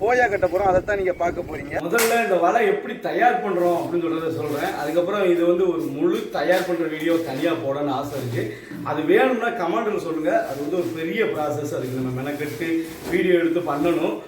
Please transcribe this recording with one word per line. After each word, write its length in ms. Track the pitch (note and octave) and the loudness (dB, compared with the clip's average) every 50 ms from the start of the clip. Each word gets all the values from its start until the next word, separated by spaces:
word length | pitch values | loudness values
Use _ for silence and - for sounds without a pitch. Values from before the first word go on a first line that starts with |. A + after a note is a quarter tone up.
போயா 240 | G3 A3+ B3 B3 A#3+ A3 | 2 2 4 4 4 4
கட்ட 160 | G3+ F#3 F3+ | 2 2 0
போறோம், 220 | F3 E3 F#3+ G3+ F#3+ | 2 2 2 2 4
அதைத்தான் 280 | F3+ F#3 F#3 G#3+ G#3 G3 | 4 2 2 0 -2 0
நீங்க 120 | F#3+ F3+ - | 0 -2 -2
பார்க்க 340 | - E3+ E3+ - E3+ E3+ | 0 -2 -2 -2 -4 -6
போறீங்க. 260 | D#3 D#3 D3 C#3+ C#3+ D#3 F3 - | -8 -8 -10 -8 -8 -6 -4 -2
முதல்ல 340 | F3 G3 A#3 A3+ A3+ A#3 A#3 A3+ | 0 2 2 4 4 2 2 2
இந்த 120 | G3+ F#3+ | 2 2
வலை 240 | E3+ E3+ F3+ G3+ A#3+ A3 | 2 4 4 4 4 4
எப்படி 280 | G3 - - - A3+ G#3 - | 2 2 0 -2 -6 -8 -6
தயார் 420 | - D#3+ D3+ F#3 A3+ F#4 - - G#3+ | -6 -4 0 2 4 4 4 2 0
பண்றோம் 340 | G3+ F#3 F3 F3 F3 E3+ E3+ | 0 0 2 2 2 2 2
அப்படின்னு 260 | E3 D#3+ E3+ E3+ E3 | 0 -2 -2 -2 0
சொல்றதை 260 | E3 E3 D#3+ E3 D#3+ D#3+ | 0 -2 -2 -2 -2 -2
சொல்றேன். 400 | D3+ D3+ D3 D3 C#3+ C#3+ D#3 D#3+ - | -2 -2 -2 -2 -2 -2 -2 -4 -4
அதுக்கப்புறம் 440 | D3 D3 D#3+ F3 F3 F3 G3+ G3+ F#3+ F3+ | -4 -2 0 0 0 2 2 2 2 4
இது 120 | F3 E3+ E3+ | 4 4 4
வந்து 180 | F3 F3+ F#3+ F#3+ F3+ | 4 4 4 4 2
ஒரு 140 | D#3+ D#3 C#3+ C3+ C#3 | 2 0 -2 -2 -2
முழு 220 | D3 E3 F3+ - - - - | 0 2 2 2 0 -2 -4
தயார் 360 | - - D3 E3+ F#3 F#3 - F3+ | -4 0 2 2 2 2 2 0
பண்ற 160 | F3 E3 E3 D3+ D3+ | -2 -2 -2 -2 -4
வீடியோ 220 | D3+ D#3 E3+ E3+ E3 E3 C#3+ | -2 0 2 2 2 0 -2
தனியா 240 | C3+ C3+ D#3 E3+ D#3+ | -4 -2 0 0 0
போடணும்னு 440 | - C#3 C#3 C#3 D3 D3 C#3+ C3 | 0 -2 -2 -2 -2 -2 -2 -2
ஆசை 180 | B2 C#3+ - D3+ C3+ | -2 -4 -4 -6 -6
இருக்கு. 240 | B2+ A#2+ A#2 - - - - - - - - - - | -4 -4 -4 -4 -4 -4 -6 -10 -14 -14 -12 -10 -6
அது 160 | - D3 D#3 D#3 | -6 -4 -2 2
வேணும்னா 480 | D3+ F#3 A3+ C4 C4 B3+ A3 A#3 A#3 - F3+ | 4 4 6 6 4 2 0 0 -2 -2 -2
கமெண்ட்ல 380 | F3 E3 F#3+ A3 A#3 G#3+ F#3+ F3 D#3 | -2 0 0 0 0 0 -2 -2 -2
சொல்லுங்க. 240 | E3 D#3+ D#3 D#3 E3+ A3 A3+ - | -4 -4 -2 0 2 2 2 0
அது 120 | - C#3 C#3+ | -2 -4 -6
வந்து 180 | C#3+ D3 F3 F3+ E3+ | -4 -2 -2 -2 -2
ஒரு 60 | - D#3+ D#3+ | -2 -4 -6
பெரிய 260 | D#3+ E3+ G3 A3+ G#3 | -4 -4 -2 -2 -2
ப்ராசஸ், 500 | D3+ - D3+ D3+ D3+ D3 D3 D3 C#3+ - | 0 -2 -2 -2 -2 -2 -4 -4 -4 -4
அதுக்கு 220 | C3+ B2+ B2+ B2+ C3 | -4 -4 -4 -4 -4
நம்ம 140 | B2+ B2+ B2+ B2+ | -4 -4 -4 -4
மெனக்கெட்டு 480 | C3 C#3+ D3 D3 D3+ D3 - - E3+ E3 E3 E3 E3 - - - - - | -4 -6 -6 -6 -6 -6 -6 -6 -4 -2 -2 -2 -4 -6 -8 -12 -6 -2
வீடியோ 240 | E3 - F3 F3+ F3 E3+ | 0 0 2 4 4 4
எடுத்து 220 | E3+ D#3+ E3 E3+ C#3+ D3 C#3+ | 4 4 2 0 0 -2 -2
பண்ணணும். 440 | C#3+ D#3+ F3 D#3+ C#3+ E3+ - - - - | 0 2 2 2 2 0 0 -2 -4 -8